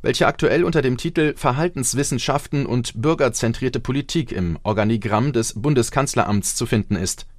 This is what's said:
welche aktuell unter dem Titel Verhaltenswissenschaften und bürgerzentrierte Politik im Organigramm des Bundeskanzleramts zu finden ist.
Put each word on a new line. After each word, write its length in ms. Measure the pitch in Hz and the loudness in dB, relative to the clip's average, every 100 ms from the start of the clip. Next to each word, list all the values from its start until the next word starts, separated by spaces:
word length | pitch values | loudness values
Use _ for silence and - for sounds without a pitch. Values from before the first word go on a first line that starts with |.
welche 240 | 110 113 175 | 0 2 2
aktuell 380 | - 147 143 | 2 2 2
unter 180 | 175 165 | 2 2
dem 160 | 131 123 | 2 0
Titel 340 | - - 151 | -2 0 0
Verhaltenswissenschaften 1300 | 143 147 123 175 170 123 123 143 131 - 143 - 143 139 | 2 0 0 -2 -2 -2 0 -2 -2 0 -2 0 -2 0
und 340 | 123 120 - | -2 -2 -2
bürgerzentrierte 800 | 131 165 131 - 123 - 131 127 | 0 2 2 2 -2 0 -2 -2
Politik 520 | - 135 143 170 131 | -2 -4 -2 -4 -2
im 260 | - 87 80 | -2 -2 -2
Organigramm 680 | - 107 107 113 104 107 127 | -2 0 2 2 0 0 2
des 220 | 120 113 | 0 -2
Bundeskanzleramts 1000 | - 127 139 117 - 143 - 104 101 - - | -2 2 2 2 0 0 0 2 0 0 -4
zu 100 | - | 0
finden 300 | 113 - 98 | 0 0 -2
ist. 300 | 92 - - | -2 -6 -12